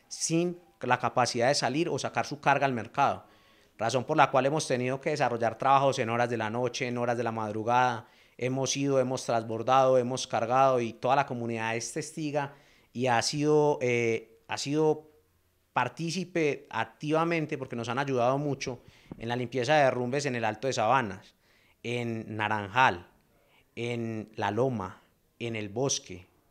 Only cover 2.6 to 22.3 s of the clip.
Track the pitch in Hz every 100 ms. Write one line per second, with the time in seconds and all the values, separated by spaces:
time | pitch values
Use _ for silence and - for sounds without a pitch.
2.6 | 139 120 104 - 131 95 - _ _ _
3.6 | _ - 113 123 117 156 - 135 131 151
4.6 | - 123 127 135 160 147 127 117 113 110
5.6 | 135 135 139 123 113 117 120 117 107 117
6.6 | 123 - 127 120 120 120 117 113 107 107
7.6 | 107 123 127 117 - _ _ - 123 131
8.6 | 131 139 139 135 127 127 - 117 113 110
9.6 | 113 131 131 131 123 127 - 113 113 127
10.6 | 135 127 117 113 127 139 135 123 117 113
11.6 | 113 117 117 160 147 - 151 143 139 -
12.6 | _ _ _ 117 127 117 - 147 147 151
13.6 | 147 147 123 120 117 113 - _ - 107
14.6 | 139 147 156 151 - _ _ _ _ _
15.6 | _ 139 123 - 165 180 180 175 151 -
16.6 | - 110 113 - 151 156 165 165 151 139
17.6 | 127 120 113 120 139 127 120 139 147 139
18.6 | - 120 - - - - 113 123 120 131
19.6 | 120 151 135 123 123 143 139 120 110 107
20.6 | 135 123 110 131 107 95 - _ _ _
21.6 | _ _ 113 120 117 113 110